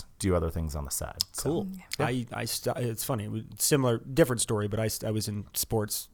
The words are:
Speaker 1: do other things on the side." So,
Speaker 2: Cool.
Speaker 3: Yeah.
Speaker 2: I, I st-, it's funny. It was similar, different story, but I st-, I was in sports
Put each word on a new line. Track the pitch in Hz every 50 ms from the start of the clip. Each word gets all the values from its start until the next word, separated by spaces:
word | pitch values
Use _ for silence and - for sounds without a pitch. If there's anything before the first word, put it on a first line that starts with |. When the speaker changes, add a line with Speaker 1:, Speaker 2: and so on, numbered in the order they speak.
| - - - -
Speaker 1:
do | - 95 90
other | 85 82 80
things | - 85 82 76 71
on | 76 71
the | 65
side." | - - - - - - - -
So, | - - - 135
Speaker 2:
Cool. | 160 160 - 185 190 185 - - - -
Speaker 3:
Yeah. | 139
Speaker 2:
I, | 120 127 127 117 -
I | - - 117
st-, | 117 - - - 127 - -
it's | 123 117 113 - -
funny. | - 139 110 104
It | 107
was | 107 113 113 - 107 -
similar, | - - 156 139 131 123 117 -
different | - 135 131 156 160 131 123 110
story, | - - 117 104 104
but | 104 107 107
I | 110 110
st-, | - - -
I | 113
was | 107 107 - -
in | 104 104 101 -
sports | - - - - 120 110 104 104 - - - -